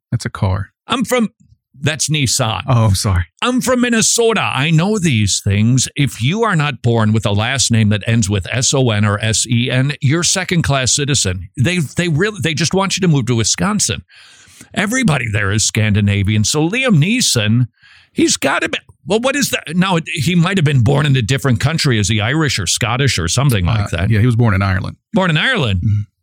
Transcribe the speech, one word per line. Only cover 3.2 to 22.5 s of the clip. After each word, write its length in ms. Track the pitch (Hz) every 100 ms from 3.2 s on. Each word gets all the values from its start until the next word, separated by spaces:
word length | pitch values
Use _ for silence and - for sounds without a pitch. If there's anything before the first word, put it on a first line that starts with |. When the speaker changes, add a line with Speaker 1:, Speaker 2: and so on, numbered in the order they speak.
| - -
Speaker 2:
I'm 180 | 233 254
from 200 | 247 254
Minnesota. 580 | 247 226 - - 226 202
I 280 | 117 127 151
know 280 | 156 190 220
these 420 | 165 113 101 -
things. 460 | 101 101 113 127 - -
If 260 | 139 -
you 200 | 123 214
are 140 | 226 170
not 260 | 147 117
born 300 | 120 117 107
with 140 | 110 104
a 60 |
last 380 | 101 113 135 -
name 180 | 117 104
that 120 | 104 117
ends 220 | 117 98
with 160 | 101 -
S 220 | 113 127
O 160 | 139 123
N 140 | 104
or 140 | 107 104
S 260 | 110 107 117
E 240 | 117 127
N, 220 | 127 135 147
you're 220 | 139 165
second-class 720 | 165 190 175 175 - 139 123
citizen. 540 | - 143 135 95 90 90 -
They, 220 | 147 180
they 300 | 139 - 175
really, 320 | 147 214 202
they 120 | 160
just 200 | 147 165
want 220 | 190 190 -
you 40 |
to 60 | 185
move 180 | 143 113
to 100 | 117
Wisconsin. 680 | 101 - 190 208 - 73 - - - - - - -
Everybody 540 | - 202 262 220 143 117
there 200 | 104 98
is 140 | 107 -
Scandinavian. 800 | 113 107 104 101 101 98 107
So 240 | 107 151 160
Liam 340 | 247 269 160
Neeson, 680 | 175 247 - 120 104 120 123 _ - - _
he's 240 | - 320 -
gotta 320 | 277 320 330
be, 100 | 262 - _ -
well, 140 | 220
what 160 | 262 285
is 140 | 226
that? 140 | 240 - 175
Now, 220 | 190 170 156
he 280 | 165 151
might 220 | 180 175 196
have 60 |
been 180 | 151 139
born 240 | 113 139 147
in 80 | 131
a 60 |
different 380 | 104 135 139 117
country. 380 | 139 160 143 110
Is 100 | 101
he 120 | 107
Irish 380 | 107 156 151